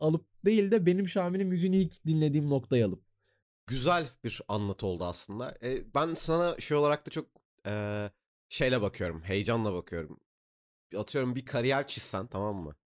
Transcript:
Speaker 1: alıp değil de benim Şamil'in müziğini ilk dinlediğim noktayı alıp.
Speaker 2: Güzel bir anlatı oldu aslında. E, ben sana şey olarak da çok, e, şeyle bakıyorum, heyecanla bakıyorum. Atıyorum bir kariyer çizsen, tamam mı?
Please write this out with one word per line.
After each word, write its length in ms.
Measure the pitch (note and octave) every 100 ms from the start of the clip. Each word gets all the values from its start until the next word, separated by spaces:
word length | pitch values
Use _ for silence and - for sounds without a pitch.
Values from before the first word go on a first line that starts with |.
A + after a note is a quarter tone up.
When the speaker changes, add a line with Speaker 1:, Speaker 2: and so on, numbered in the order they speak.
Speaker 1:
alıp 260 | D#3 D#3+ - _
değil 260 | F#3+ A3 G3+
de 160 | A3 F3
benim 220 | F3+ F#3+
Şamil'in 400 | G3+ F3 F#3 F#3+
müziğini 280 | F#3 F#3 F#3
ilk 220 | F#3 -
dinlediğim 460 | D#3 D#3+ D3+ C#3+ D3
noktayı 360 | C#3 - B2+ G#2+
alıp. 180 | - _ _ _ _ _ _ -
Speaker 2:
Güzel 400 | B2+ C3+ F3 D3 -
bir 160 | A2+ - -
anlatı 380 | G#2 G2+ G2 G2+
oldu 180 | F2+
aslında. 500 | F2 F2 - G2+ C3 -
E, 320 | A#2+ C3 A#2+
ben 200 | C#3 D#3+
sana 440 | E3 - D#3+ F3 -
şey 160 | - D3
olarak 300 | D3 D3 -
da 40 |
çok, 160 | - - _ _ _ G2+
e, 400 | G#2+ G#2 G#2 G#2 - _ _ _
şeyle 320 | - B2+ B2+
bakıyorum, 400 | G2+ - F#2 D#2+
heyecanla 500 | E2+ G2 G#2 A#2 A2
bakıyorum. 460 | F2+ - E2+ D#2 - _ _ _ _ _ _ _ F#2+
Atıyorum 380 | G#2 C#3+ B2+
bir 100 | B2
kariyer 420 | C3 C3+ B2 C3+ C#3+
çizsen, 400 | - - G2 F#2+
tamam 300 | F#2+ G#2 G2+
mı? 200 | D#2+ D2+